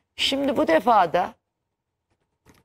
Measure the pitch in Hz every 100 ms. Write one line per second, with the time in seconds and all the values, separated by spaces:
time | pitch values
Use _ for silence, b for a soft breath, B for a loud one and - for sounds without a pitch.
0 | _ - - 277 277 247 311 311 240 214
1 | 170 175 208 - _ _ _ _ _ _
2 | _ _ _ _ _ _